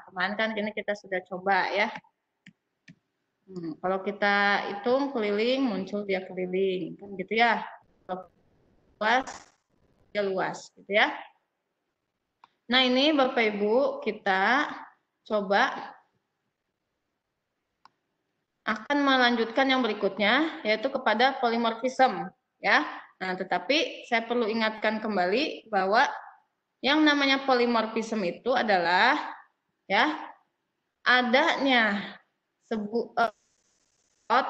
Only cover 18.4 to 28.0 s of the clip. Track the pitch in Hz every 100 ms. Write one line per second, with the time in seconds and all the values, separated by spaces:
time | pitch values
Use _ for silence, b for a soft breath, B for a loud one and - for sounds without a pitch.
18.4 | _ _ - 220 - 285 277 262 240 233
19.4 | 226 - 269 262 226 214 196 196 202 262
20.4 | 320 - 214 214 269 277 226 214 269 269
21.4 | 240 233 226 226 254 254 254 180 180 -
22.4 | _ _ 190 247 302 - - _ 185 185
23.4 | 185 180 - 302 - - - 226 226 240
24.4 | 214 226 220 214 220 220 226 196 180 233
25.4 | 311 - 220 202 190 226 285 - - -
26.4 | _ _ _ _ 247 302 302 285 277 269
27.4 | 269 247 240 233 220 233